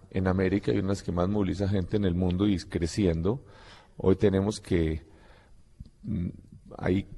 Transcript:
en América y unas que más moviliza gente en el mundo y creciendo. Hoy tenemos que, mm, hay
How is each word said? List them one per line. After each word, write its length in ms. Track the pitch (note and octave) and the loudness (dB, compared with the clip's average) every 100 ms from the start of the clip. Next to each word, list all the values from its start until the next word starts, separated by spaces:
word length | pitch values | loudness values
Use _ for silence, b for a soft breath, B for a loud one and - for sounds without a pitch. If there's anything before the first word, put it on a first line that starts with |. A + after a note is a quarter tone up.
| - | -8
en 180 | F#2+ F#2+ | -2 0
América 440 | F#2 F#2 G2 - | 2 2 2 0
y 80 | G#2+ | -2
unas 240 | F#2+ G2 | -2 -4
que 80 | - | -2
más 180 | F2 F#2 | -2 0
moviliza 380 | G#2 F#2 E2 G2 | 0 0 0 0
gente 300 | G#2 F2+ G#2+ | 0 -2 0
en 80 | F#2+ | 0
el 100 | F2 | 2
mundo 320 | F2+ F2+ G#2 | 0 2 2
y 100 | F2+ | 0
creciendo. 840 | - F2 E2+ - F#2+ E2 F2 C3+ b b b b b - | -2 -4 -2 2 2 2 0 -2 b b b b b -2
Hoy 180 | F#2+ F#2+ | 2 4
tenemos 440 | G#2 F#2+ G2+ G#2+ | 4 4 0 -4
que, 440 | - F2 D#2+ D#2 - b b b b - - - - - | 0 0 2 -2 -8 b b b b -20 -20 -20 -20 -14
mm, 240 | G#3+ G#2 F2 - - - - - | -8 -6 -6 -10 -18 -20 -20 -6
hay 260 | E2+ F#2+ - | 0 0 -2